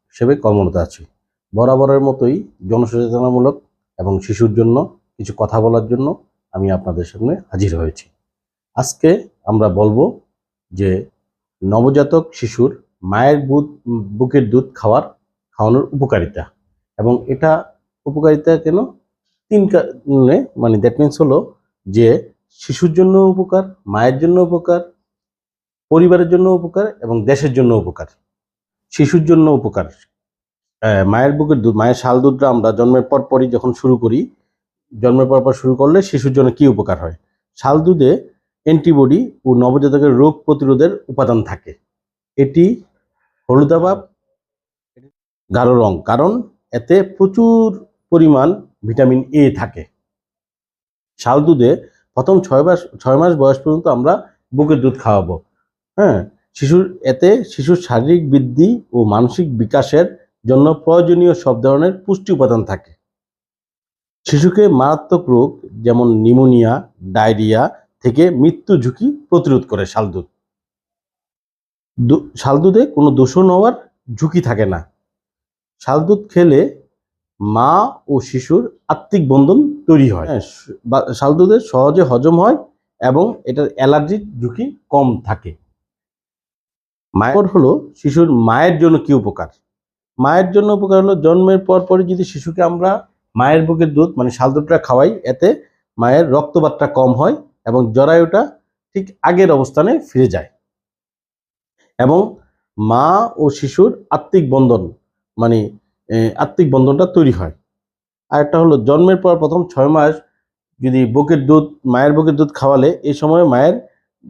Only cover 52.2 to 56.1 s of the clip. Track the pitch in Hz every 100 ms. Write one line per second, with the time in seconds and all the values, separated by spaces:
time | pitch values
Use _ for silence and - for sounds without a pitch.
52.2 | 131 190 190 135 160 175 - - 127 135
53.2 | 175 160 135 135 156 156 170 123 135 202
54.2 | - _ _ 131 151 147 127 131 110 101
55.2 | 87 85 - _ _ _ _ - 196